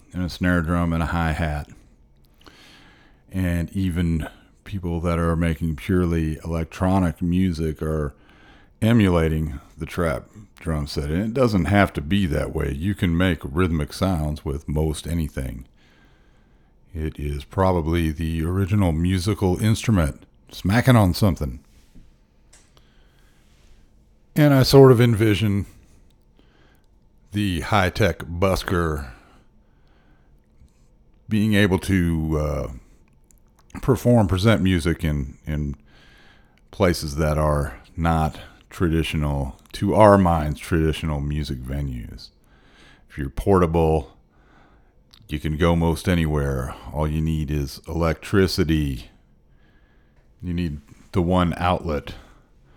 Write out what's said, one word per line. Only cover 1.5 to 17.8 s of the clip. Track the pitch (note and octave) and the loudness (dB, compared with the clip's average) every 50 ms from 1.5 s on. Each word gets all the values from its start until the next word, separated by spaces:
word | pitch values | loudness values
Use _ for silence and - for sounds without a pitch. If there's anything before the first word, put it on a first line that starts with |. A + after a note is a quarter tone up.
| D2+ D2 D2 - - - - _ _ _ _ _ _ _ _ _ _ _ _ - - - - - - - - - - _ _ _ _ _ _ _ | -4 -6 -8 -10 -16 -20 -20 _ _ _ _ _ _ _ _ _ _ _ _ -20 -20 -20 -20 -20 -20 -20 -20 -20 -20 _ _ _ _ _ _ _
And | - F#2+ F#2 F2+ E2+ F2 E2+ - | -6 -4 -2 -2 -2 -2 -4 -4
even | - G2 F#2+ F#2 D#2+ F2 F2+ E2+ E2 D#2+ D#2 - - - - _ _ _ _ | -4 -2 -2 -2 0 0 0 0 0 -2 -4 -6 -12 -20 -20 _ _ _ _
people | - - G2 F2 F2 E2+ E2+ | -12 -12 -8 -6 -6 -6 -4
that | D#2+ F2 E2+ E2 | -2 -2 -2 0
are | E2+ E2+ E2 | 0 0 0
making | D#2+ E2+ E2+ D#2+ - F2 E2 D#2 | 0 0 0 -2 -2 -2 -4 -4
purely | C#2+ - - F#2+ F2+ F2+ E2+ E2+ E2 D#2+ D#2 D2+ - - | -6 -2 0 2 2 2 2 0 0 -2 -2 -4 -8 -8
electronic | E2+ E2 E2 E2 - - - F#2+ F#2 F#2 G2 F2+ E2+ D#2 - | -6 -6 -6 -6 -8 -6 -4 -2 0 2 2 0 0 -2 -2
music | F2+ F2 F2 F2+ F#2+ F#2+ E2+ D2+ E2 D#2+ D2+ - | -4 -2 0 0 0 0 -2 -2 -4 -4 -4 -6
are | D#2+ D#2 D#2 D#2 D2+ C#2+ - _ _ _ - _ - - - - - _ _ _ | -6 -4 -4 -4 -4 -6 -8 _ _ _ -20 _ -20 -20 -20 -20 -20 _ _ _
emulating | - G#2+ A#2 A#2+ G#2 F#2+ F2 E2+ D#2+ D#2+ D#2 D#2 D#2+ D2+ C#2+ C#2 - - - - | 0 2 4 4 4 4 4 4 2 2 0 -2 -4 -4 -8 -10 -14 -16 -16 -14
the | D#2+ | -14
trap | D#2 - - F2 E2 C2+ - - - _ G#2+ A2 - _ - | -10 -6 -4 -2 -2 -2 -4 -8 -14 _ -20 -20 -20 _ -14
drum | - E2+ D#2+ D2+ D2 D2 | -6 -4 -4 -4 -4 -4
set. | - E2 D2 | -6 -6 -4
And | D2 D#2 E2+ G#2 | -2 -2 -2 -2
it | A2+ A2+ | -2 0
doesn't | C#3 C3 A#2+ G#2+ F#2+ E2 | 0 0 2 2 0 0
have | D#2 G2+ G2+ G2 F2+ - | 2 4 2 2 2 0
to | - | -6
be | D2 D2 F#2+ G2+ G2+ E2 | -6 -2 -2 -2 0 0
that | - - - - D2 | -2 -2 -4 -4 -4
way. | D2+ D2 D2 | -4 -4 -4
You | C#2 C2+ D#2+ G2+ G2+ | -4 -4 -4 -4 -4
can | - - F2+ E2 E2 | -2 -2 0 0 2
make | F#2 F#2+ F2 D#2 - | 2 0 0 -2 -6
rhythmic | D2 C2+ E2 F#2 F2 E2 D#2 D2 - - | -6 -2 -2 0 0 0 -2 -2 -4 -4
sounds | - F#2+ F#2+ F#2+ D#2+ D2+ D2+ D2+ D2+ - | -4 -2 0 0 0 -2 -4 -6 -6 -6
with | D#2 C#2 C#2 - - | -6 -6 -6 -6 -4
most | D2 D#2 D#2 D#2+ D2 - - C#2+ | -4 -2 -2 -2 -4 -6 -6 -6
anything. | E2 E2+ D#2+ D2 - - C2+ B1+ A#1+ A#1+ C2 - _ _ _ _ _ _ _ _ _ _ _ _ _ _ _ _ _ _ _ _ _ _ _ _ - | -4 -4 -4 -4 -6 -8 -8 -8 -10 -12 -16 -20 _ _ _ _ _ _ _ _ _ _ _ _ _ _ _ _ _ _ _ _ _ _ _ _ -10
It | E2 D#2 D#2 - - | -8 -8 -8 -8 -6
is | C#2+ D2 C#2+ C#2+ C#2 | -8 -8 -8 -8 -10
probably | - - F#2+ F#2+ F#2 F#2 F2 | -8 -2 0 2 2 2 2